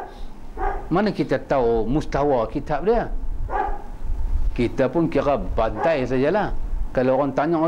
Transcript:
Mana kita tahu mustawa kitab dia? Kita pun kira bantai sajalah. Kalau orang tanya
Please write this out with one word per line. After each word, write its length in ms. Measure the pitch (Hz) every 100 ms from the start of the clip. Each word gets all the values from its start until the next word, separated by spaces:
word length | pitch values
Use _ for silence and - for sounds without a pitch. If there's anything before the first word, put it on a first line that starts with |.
| - - - - - - 392 - -
Mana 240 | 170 214
kita 240 | - - 139
tahu 480 | - 143 117 117
mustawa 600 | 107 147 - 151 147 131 110
kitab 400 | 151 - 147 175
dia? 220 | 233 180 - - - - - 831 - - - - - - - - -
Kita 320 | 117 - 127
pun 160 | 170 165
kira 320 | 143 131 135
bantai 640 | - - 113 104 165 156
sajalah. 480 | 127 131 139 202 175 - - - -
Kalau 240 | - 127
orang 160 | 127 143
tanya 320 | 135 147 165